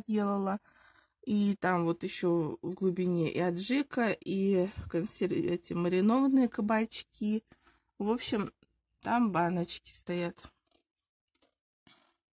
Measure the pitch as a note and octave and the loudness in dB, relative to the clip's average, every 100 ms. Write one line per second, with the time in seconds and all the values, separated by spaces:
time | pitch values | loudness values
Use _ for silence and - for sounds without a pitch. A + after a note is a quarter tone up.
0 | A3 G#3+ G3+ G3+ F#3+ G3+ - _ _ _ | 0 0 0 0 0 -4 -8 _ _ _
1 | _ _ - G#3 G3+ G3 F3+ F3+ E3 E3+ | _ _ -2 2 2 2 0 2 2 0
2 | F#3 - F3+ E3+ D#3 - - F#3 F#3+ F3+ | -4 -2 2 2 0 -4 -8 -2 0 0
3 | F3+ F3 D#3+ - F3 F3 G3+ C4 C#4 - | 0 2 0 0 -2 -2 0 0 0 0
4 | A3+ - - F#3+ G3 F#3+ F#3 - - E3+ | 0 -2 -4 0 2 2 0 -4 -6 -4
5 | G#3+ - F#3 - E3+ F3 - E3+ F3 F#3 | -4 -2 -2 0 0 -2 -4 -4 0 2
6 | G3+ B3+ C#4 C4 A#3+ - G#3+ A3 A3 - | 4 4 4 4 2 0 0 0 -2 -6
7 | - - G#3 A3 - - _ _ _ - | -14 -6 -2 -2 -6 -18 _ _ _ -6
8 | G3+ A#3+ - A3 F#3+ - _ _ _ _ | -2 -2 -2 -4 -4 -10 _ _ _ _
9 | - A#3 A#3 E3 E3+ F3+ E3+ - - - | -2 2 2 2 2 0 -4 -8 -14 -14
10 | - F3 F3 - - _ _ _ _ _ | -6 -4 -4 -8 -18 _ _ _ _ _
11 | _ _ _ _ _ _ _ _ _ _ | _ _ _ _ _ _ _ _ _ _
12 | _ _ _ | _ _ _